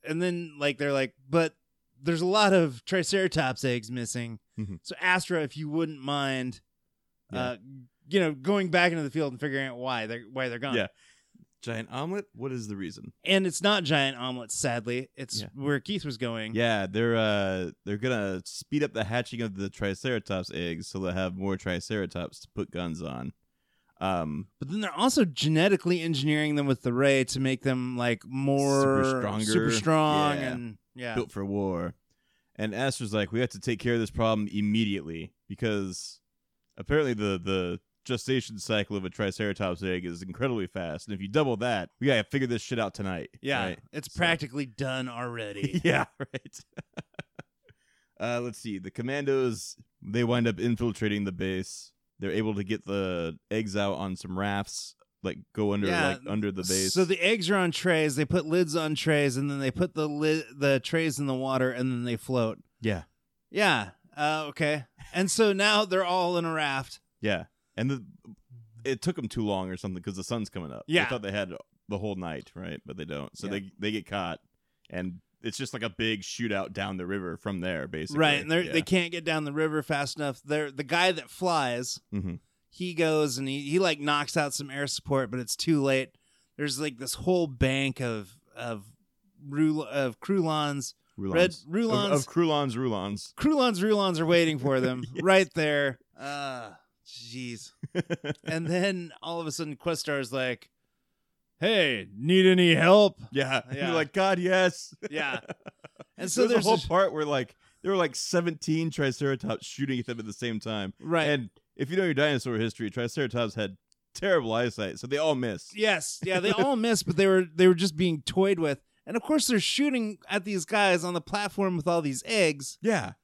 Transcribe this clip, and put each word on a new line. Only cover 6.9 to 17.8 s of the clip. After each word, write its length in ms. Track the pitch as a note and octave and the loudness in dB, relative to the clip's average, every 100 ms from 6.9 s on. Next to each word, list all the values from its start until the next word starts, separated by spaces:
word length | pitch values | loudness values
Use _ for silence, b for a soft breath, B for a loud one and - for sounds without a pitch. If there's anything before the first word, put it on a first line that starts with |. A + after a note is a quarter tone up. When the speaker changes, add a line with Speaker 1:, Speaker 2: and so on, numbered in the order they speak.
| _ _ _ _ | _ _ _ _
Speaker 2:
Yeah. 80 | - | -6
Speaker 1:
uh, 160 | B2+ A#2+ A#2+ C3+ B2 _ _ | -6 -6 -14 -20 -20 _ _
you 120 | F3+ | 0
know, 100 | E3+ | 2
going 360 | D3 C3+ G3+ F#3 | -2 0 0 2
back 220 | E3+ F3 | 4 4
into 100 | E3 | 2
the 80 | C#3+ | -2
field 220 | C#3+ D3 | -2 -4
and 80 | B2 | -2
figuring 260 | D3 C3+ C3+ | -4 -4 -4
out 120 | B2 | -6
why 280 | B2+ B2 A2 | -4 -2 -4
they're, 180 | A#2 A2 | -8 -8
why 160 | C3 C3 | -4 -4
they're 80 | A#2+ | -4
gone." 160 | B2+ A#2+ | -2 -2
Speaker 2:
Yeah. 120 | F#2+ _ b b b b _ _ | -2 _ b b b b _ _
Giant 280 | - A2+ A2+ | -8 -8 -6
omelet? 360 | B2+ D#3 G3 G3 | -6 -4 -6 -8
What 200 | A2 C3 | -10 -8
is 160 | B2+ G#2+ | -6 -8
the 80 | G2+ | -8
reason? 360 | F#2 - - - | -8 -10 -18 -12
Speaker 1:
And 200 | - F#3+ F#3 | 2 2 2
it's 120 | - | 0
not 220 | G3+ G#3 | 2 2
giant 340 | D#3+ D3+ C#3 C3 | 2 2 2 -2
omelets, 380 | B2+ B2+ A2+ | -6 -6 -8
sadly. 540 | - C#3+ A#2+ A2 A#2+ C3+ - | -4 -2 -2 -2 -4 -6 -12
It's 240 | C3+ A2 | -8 -8
Speaker 2:
Yeah. 80 | G2+ | -8
Speaker 1:
where 260 | - C#3 C#3+ | -6 -2 -2
Keith 240 | - G3+ | -2 -4
was 120 | D3 A#2 | -4 -6
going. 380 | A#2+ A2+ A2 | -4 -4 -4
Speaker 2:
Yeah, 320 | A2 A#2 G#2+ F#2+ | 0 2 2 0
they're, 300 | G2 A#2 A#2 | 2 2 4
uh, 540 | A2 G#2 F#2+ F#2+ F2+ - | 4 2 2 0 -4 -6